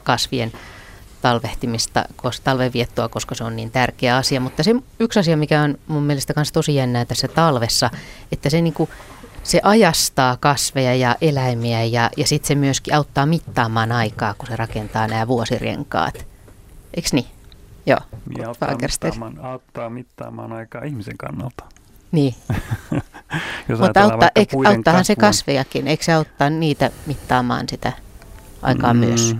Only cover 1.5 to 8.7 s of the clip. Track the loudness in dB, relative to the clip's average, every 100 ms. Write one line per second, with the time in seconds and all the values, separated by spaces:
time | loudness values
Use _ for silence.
1.5 | -6 -4 -4 -4 -4 -4 -6 -8 -4 -2
2.5 | 0 0 -2 -4 -4 -4 -6 -8 -8 -8
3.5 | -6 -4 0 0 0 2 2 2 -2 -2
4.5 | 0 2 2 -2 -4 0 2 2 2 2
5.5 | 2 2 -2 -4 -2 0 0 -2 -2 0
6.5 | 0 0 2 2 0 -2 -2 -2 2 4
7.5 | 2 0 0 -2 -4 -14 -18 -10 -6 0
8.5 | 2 2